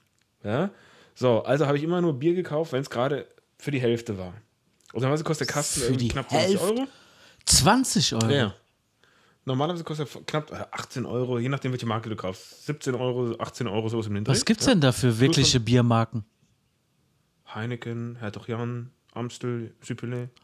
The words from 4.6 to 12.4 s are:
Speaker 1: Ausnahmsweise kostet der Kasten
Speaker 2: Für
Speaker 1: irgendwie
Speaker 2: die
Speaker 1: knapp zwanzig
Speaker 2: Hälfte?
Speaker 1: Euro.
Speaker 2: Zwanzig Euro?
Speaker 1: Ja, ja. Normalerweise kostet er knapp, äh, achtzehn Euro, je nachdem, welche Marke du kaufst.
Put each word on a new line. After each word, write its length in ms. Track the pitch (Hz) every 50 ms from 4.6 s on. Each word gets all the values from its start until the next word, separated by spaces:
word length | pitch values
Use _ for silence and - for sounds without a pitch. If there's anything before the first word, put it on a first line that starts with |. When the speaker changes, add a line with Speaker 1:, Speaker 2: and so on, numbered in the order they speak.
| _ _ _ _ _ _ -
Speaker 1:
Ausnahmsweise 320 | 113 131 131 147 156 160
kostet 240 | - 156 - - -
der 40 | -
Kasten 240 | 143 143 - - -
Speaker 2:
Für 40 | 123
Speaker 1:
irgendwie 180 | 120 131 117 123
Speaker 2:
die 60 | 110 -
Speaker 1:
knapp 160 | 139 127 -
zwanzig 200 | 131 156 170 190 202 -
Speaker 2:
Hälfte? 40 | 165
Speaker 1:
Euro. 220 | 196 220 247 269 - - - - - _ _ - - _ _ _
Speaker 2:
Zwanzig 720 | - - - 127 175 220 262 254 - - 202 123 - 127
Euro? 140 | 113 110 113
Speaker 1:
Ja, 80 | 139
ja. 160 | 143 117 101 - - _ _ _ _ _ _ _ _ _ _ _ _ _ _ _ _ _
Normalerweise 400 | 131 131 127 143 165 180 170 160
kostet 320 | 160 156 156 147 - -
er 60 | -
knapp, 300 | - - - 151 151 -
äh, 140 | - 110 104 -
achtzehn 340 | - - - - - 135 113
Euro, 320 | 67 104 123 127 123 127 117
je 100 | 117 131
nachdem, 240 | 139 135 - 131 127
welche 120 | 123 -
Marke 240 | 117 107 110 113 113
du 60 | 107
kaufst. 500 | - - 92 95 -